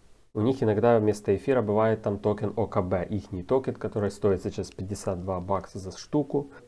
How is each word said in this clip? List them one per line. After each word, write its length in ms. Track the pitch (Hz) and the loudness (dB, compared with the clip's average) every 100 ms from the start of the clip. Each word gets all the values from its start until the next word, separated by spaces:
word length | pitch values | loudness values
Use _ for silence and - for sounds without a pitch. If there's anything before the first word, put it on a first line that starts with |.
| - - _ | -20 -20 _
У 80 | 110 | -2
них 200 | 117 135 | 0 2
иногда 360 | 110 104 117 117 | 2 4 6 6
вместо 360 | 107 104 - | 4 2 2
эфира 280 | 98 139 127 | 0 2 2
бывает 400 | 107 104 110 110 | 2 2 2 2
там 160 | 107 101 | -2 -2
токен 340 | 107 104 104 - | 0 0 -2 -2
О 100 | 101 | -2
К 160 | 107 | 0
Б, 240 | 90 95 87 | 0 -2 -2
ихний 340 | 107 - 92 | -6 -6 -8
токен, 340 | 90 131 131 113 | 0 0 0 -6
который 340 | 104 110 101 | -4 -2 -2
стоит 320 | - 104 92 | 0 0 2
сейчас 280 | 104 95 92 | -2 -6 -8
пятьдесят 520 | - 92 101 - 90 | -8 -8 -6 -6 -4
два 180 | 92 92 | -4 -4
бакса 380 | 92 95 - 101 | -2 -4 -4 -12
за 180 | 95 - | -12 -12
штуку. 540 | - 147 143 143 143 - | -4 -2 0 -2 -4 -12